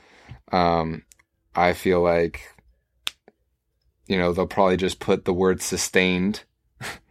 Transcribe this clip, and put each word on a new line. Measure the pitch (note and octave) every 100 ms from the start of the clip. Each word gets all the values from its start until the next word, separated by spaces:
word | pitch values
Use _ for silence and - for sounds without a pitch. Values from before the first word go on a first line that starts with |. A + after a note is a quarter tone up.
| _ - - - _
Um, | F#2 F2 E2+ D#2+ D#2+ - - _ _ _
I | - F2+
feel | F2 F#2+ F2+
like, | F2 E2+ E2+ - - - _ _ _ _ - - _ _ _ _ _ _ _ _
you | - F#2+
know, | F2
they'll | F2 F2+
probably | - F#2+ F#2
just | F#2 -
put | - F#2+
the | -
word | F2+ F#2 F2
sustained | - F2+ - F#2+ F#2 F2+ F#2+ G#2+ - _ _ - - - _